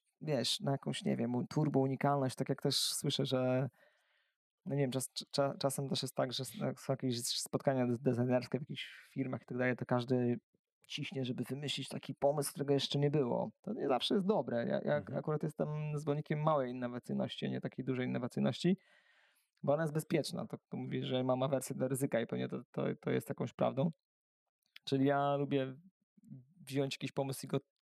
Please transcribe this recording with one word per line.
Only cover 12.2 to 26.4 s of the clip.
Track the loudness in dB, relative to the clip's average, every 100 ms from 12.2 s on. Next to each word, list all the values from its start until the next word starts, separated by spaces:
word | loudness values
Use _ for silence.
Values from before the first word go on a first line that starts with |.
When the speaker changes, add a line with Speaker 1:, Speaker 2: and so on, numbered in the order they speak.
| 2 2 0
Speaker 1:
którego | -2 2
jeszcze | 2 2 2
nie | 4
było. | 4 2 0 -2 -6
To | -8
nie | -2 0
zawsze | 2 2 2
jest | 4
dobre. | 2 2 0 0
Ja, | 0
ja | 2 0
Speaker 2:
Mhm. | 0 -4
Speaker 1:
akurat | -2 -2
jestem | -2 -2 -2 -2 -4 -2
zwolennikiem | 0 -2 0 -2
małej | 0 0 -2
innowacyjności, | -4 -6 -6 -6 -4 -4 -4 -4
a |
nie | -4
takiej | -6 -6 -4
dużej | -2 -2
innowacyjności, | -2 -4 0 0 2 2 2 _ -20 _ _ _ _ _ _
bo | 0
ona | 2
jest | 0
bezpieczna. | -2 0 0 0 -4 -6
To, | -10 _
to | -8
mówię, | -4 -4 0
że | 0
mam | 2 2
awersję | 2 0 -2 -2
do | -2
ryzyka | 0 0 0
i | 0
pewnie | -2 -4
to, | -6 -8
to, | -4 -2 -2
to | -2
jest | -2 -2
jakąś | -4 -6
prawdą. | 0 0 2 0 -2 _ _ _ _ _ _ _ -18
Czyli | -2 2 4
ja | 4 4 2
lubię | 2 0 0 -4 -16 _ _ _ -18 -18